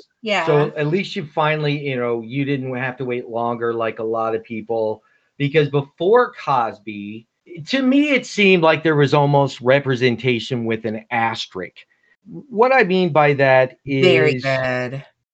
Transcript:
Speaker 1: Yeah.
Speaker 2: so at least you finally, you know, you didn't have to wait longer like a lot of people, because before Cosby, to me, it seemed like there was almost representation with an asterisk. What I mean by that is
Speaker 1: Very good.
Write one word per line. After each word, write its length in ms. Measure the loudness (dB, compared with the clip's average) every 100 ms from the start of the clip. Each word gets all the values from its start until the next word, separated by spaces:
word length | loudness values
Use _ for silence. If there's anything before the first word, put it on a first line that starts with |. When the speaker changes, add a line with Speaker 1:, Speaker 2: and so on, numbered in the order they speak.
| -12 _
Speaker 1:
Yeah. 260 | -4 -2 2
Speaker 2:
so 300 | 2 0 -2
at 120 | -2
least 260 | -2 -2
you 100 | -8
finally, 540 | -8 -2 0 0 -2 -2 -4
you 80 | -4
know, 240 | -4 -4
you 220 | -6 -6
didn't 300 | -2 -4 -4
have 220 | -6 -6 -6
to 60 |
wait 240 | -6 -6 -6
longer 440 | -4 -4 -4 -4
like 280 | -2 -4 -4
a 40 |
lot 300 | -4 -2 -2
of 80 | -4
people, 640 | -6 -10 -6 -4 -4 -6 _ _ _ -6
because 300 | 0 2 2
before 640 | -2 -4 -4 2 2 2
Cosby, 920 | -4 -2 -2 -2 -6 -14 -12 -12 -14 _ _ -20 -16 -6
to 120 | -2
me, 280 | 2 2 2
it 160 | 0 -2
seemed 360 | 2 4 6
like 200 | 4 2
there 120 | 2 4
was 180 | 4
almost 460 | 4 4 4 2 0
representation 1040 | 2 2 2 0 0 0 0 -2 -2 -6 -4
with 180 | -4
an 220 | -4 -8 -6
asterisk. 680 | -2 -2 -4 -10 -10 -12 -14 -20 _ _ _ -18
What 480 | -18 -8 0 2
I 80 | 4
mean 260 | 2 2 2
by 220 | 4 4
that 440 | 4 4 4 4 -2 -6
is 180 | 2
Speaker 1:
Very 300 | 4 4 2 0
good. 640 | -2 -2 -2 -4 -6 -10 -16 _ _